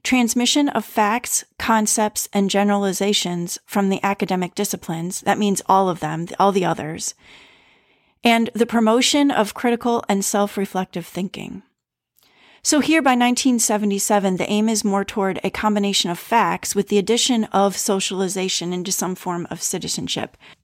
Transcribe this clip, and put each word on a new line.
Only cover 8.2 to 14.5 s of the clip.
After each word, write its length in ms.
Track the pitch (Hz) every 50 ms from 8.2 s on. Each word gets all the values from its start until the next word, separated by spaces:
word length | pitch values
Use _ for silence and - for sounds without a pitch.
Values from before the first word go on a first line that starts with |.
| -
and 260 | 233 233 233 226 - -
the 100 | 214 233
promotion 640 | 226 220 233 220 214 226 254 254 - - 294 285 285
of 240 | - - 208 208 -
critical 500 | - - 240 240 233 - 240 233 233 - -
and 160 | 202 196 196
self-reflective 800 | - - 202 202 202 - 202 196 - - 185 185 - - 180 170
thinking. 560 | - - 180 196 185 - - - - - 196 - _ _ _ _ _ _ _ _ _ _ _ _ _ _ _ _ _ - _ -
So 160 | - 302 294
here 220 | - 302 320 320
by 140 | 262 277 254
nineteen 440 | 240 240 247 247 - - 262 247 226
seventy-seven, 800 | - - 208 202 214 202 196 196 - - 214 202 190 190 185
the 120 | 170 -
aim 180 | -